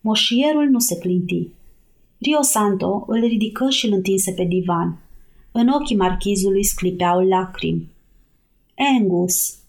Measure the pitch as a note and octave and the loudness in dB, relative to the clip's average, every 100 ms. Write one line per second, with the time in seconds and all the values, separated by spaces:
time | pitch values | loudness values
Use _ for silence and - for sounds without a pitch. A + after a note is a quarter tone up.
0 | G#3+ G#3+ - A#3+ D4 D4+ D4 B3+ A#3+ - | -2 0 0 2 2 2 2 2 2 -2
1 | F#3 F3+ F3 F3 E3+ - - - _ _ | -2 -2 0 -4 -6 -12 -20 -20 _ _
2 | _ _ - D4+ C#4 A3 G#3 F#3+ F3+ G3+ | _ _ 0 2 2 2 0 0 -2 -4
3 | - A3 A#3 A#3 A3 G#3+ C4 C4+ A3+ G3 | -2 0 0 0 -2 -2 -2 0 0 0
4 | F#3+ F#3+ F#3+ F#3 F3+ F3+ F3+ E3+ F3 E3+ | 0 0 0 -2 -2 -2 0 -2 -2 -6
5 | - - - - - A#3 A#3+ C#4+ C#4+ G#3+ | -16 -20 -20 -20 -8 0 2 2 0 2
6 | F#3 F3+ G3 G3 F#3+ F#3+ G3+ - F3+ F3+ | 2 0 -2 0 2 2 0 -2 -4 0
7 | F3 F3+ F#3 F#3 F#3 - E3 E3 E3 _ | 0 2 2 2 -2 -6 -4 -4 -8 _
8 | _ _ _ _ _ _ _ - C4+ C4 | _ _ _ _ _ _ _ -2 0 2
9 | G3 F3 F3+ - - - | 2 0 0 -2 -4 -8